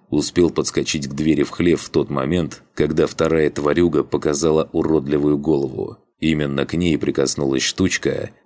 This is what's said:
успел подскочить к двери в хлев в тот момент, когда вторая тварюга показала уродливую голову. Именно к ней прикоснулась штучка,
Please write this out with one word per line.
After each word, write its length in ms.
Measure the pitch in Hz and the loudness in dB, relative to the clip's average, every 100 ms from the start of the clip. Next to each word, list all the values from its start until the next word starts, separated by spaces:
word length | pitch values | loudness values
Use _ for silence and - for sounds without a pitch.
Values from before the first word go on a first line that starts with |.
| _ | _
успел 400 | 76 71 - 85 | -2 0 2 2
подскочить 580 | 69 76 - 69 78 69 | 2 -2 -2 -2 -4 -6
к 60 | |
двери 280 | 69 78 71 | -2 0 2
в 80 | 71 | 0
хлев 300 | - 87 80 | 0 2 2
в 100 | - | 0
тот 200 | - 67 | -2 0
момент, 520 | 71 67 90 78 - _ | -2 0 0 -2 -8 _
когда 320 | - 76 78 73 | -2 0 2 0
вторая 440 | - 80 80 73 | 0 0 2 2
тварюга 540 | 73 73 73 87 73 | 0 0 2 2 2
показала 640 | 67 73 80 73 82 78 - | 0 -2 -2 0 2 2 0
уродливую 640 | 80 76 78 67 73 73 73 | -2 0 0 2 0 2 0
голову. 600 | 73 73 69 65 - - _ _ | 0 0 0 -6 -10 -12 _ _
Именно 440 | 78 76 71 69 | -2 0 0 -2
к 100 | 69 | -2
ней 220 | 82 87 76 | 0 0 2
прикоснулась 640 | 69 67 65 - 69 67 | 0 0 0 0 0 0
штучка, 680 | - - 95 - 69 69 - - | -2 0 0 0 -2 -4 -8 -10